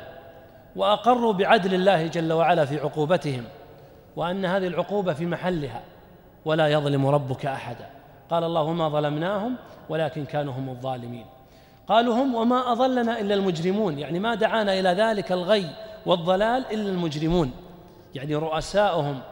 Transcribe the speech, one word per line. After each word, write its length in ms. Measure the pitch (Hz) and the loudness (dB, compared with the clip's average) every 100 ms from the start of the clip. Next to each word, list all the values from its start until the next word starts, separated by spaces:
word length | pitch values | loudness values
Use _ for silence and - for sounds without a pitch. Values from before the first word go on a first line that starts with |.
| - - - - - - - 185 | -12 -18 -20 -20 -20 -20 -14 -2
وأقروا 560 | 190 208 214 247 233 | 2 2 4 4 2
بعدل 420 | 185 185 220 190 | 2 4 4 4
الله 320 | 185 185 180 165 | 2 4 4 2
جل 260 | 160 160 | -2 0
وعلا 320 | 160 160 170 | 2 4 4
في 140 | 139 147 | 2 0
عقوبتهم، 640 | 143 151 151 180 151 127 117 - - - - - - - | -4 -2 0 0 0 -6 -8 -16 -20 -20 -20 -20 -16 -8
وأن 280 | 160 190 | -6 -2
هذه 220 | 185 190 185 | -2 0 0
العقوبة 460 | 160 175 202 185 | -2 -2 -2 -2
في 140 | 143 175 | -2 -4
محلها 560 | 160 175 175 139 117 - - - - - - | -4 -2 -4 -4 -10 -14 -20 -20 -20 -20 -10
ولا 240 | 156 160 156 | -2 2 4
يظلم 380 | 151 143 143 135 | 2 2 2 4
ربك 400 | 143 131 131 147 | 2 0 -4 -4
أحدا. 400 | 135 123 120 107 - - - - | -6 -8 -12 -14 -20 -20 -20 -4
قال 140 | 170 | -2
الله: 180 | 165 170 | 0 0
"وما 260 | 151 170 160 | 0 0 0
ظلمناهم 680 | 151 151 147 170 202 220 254 - - - | 0 0 -2 -2 -2 -4 -6 -10 -18 -8
ولكن 360 | 160 156 151 | -4 -2 -4
كانوا 280 | 135 147 143 | -6 -4 -4
هم 160 | 127 131 | -6 -8
الظالمين". 580 | 127 131 127 120 120 110 - - - - - - | -8 -8 -8 -8 -14 -16 -20 -20 -20 -20 -16 2
قالوا 260 | 214 240 | 4 4
هم: 200 | 226 277 | 2 2
"وما 380 | 233 233 247 254 | 2 2 2 2
أضلنا 480 | 233 262 254 233 233 | 2 2 2 0 0
إلا 140 | 202 | 0
المجرمون"، 640 | 202 196 160 175 202 208 143 | 2 2 0 0 0 0 -2
يعني 200 | 147 170 | -4 -2
ما 160 | 220 | -2
دعانا 460 | 220 220 220 208 190 | 0 0 2 0 2
إلى 80 | 185 | 2
ذلك 440 | 180 226 214 180 | 2 2 0 -2
الغي 380 | 180 175 214 170 - - - - | -2 2 2 0 -8 -16 -10 0
والضلال 600 | 175 165 185 220 254 254 | 0 2 2 2 0 -2
إلا 180 | 214 202 | -4 -2
المجرمون، 600 | 185 170 147 160 180 139 - - - - - - | -2 -2 -2 0 2 0 -4 -16 -20 -20 -20 -16
يعني 200 | 131 143 | -10 -4
رؤساؤهم 840 | 151 160 156 - 196 208 170 143 135 - | -4 -2 -4 -2 2 2 2 0 -4 -10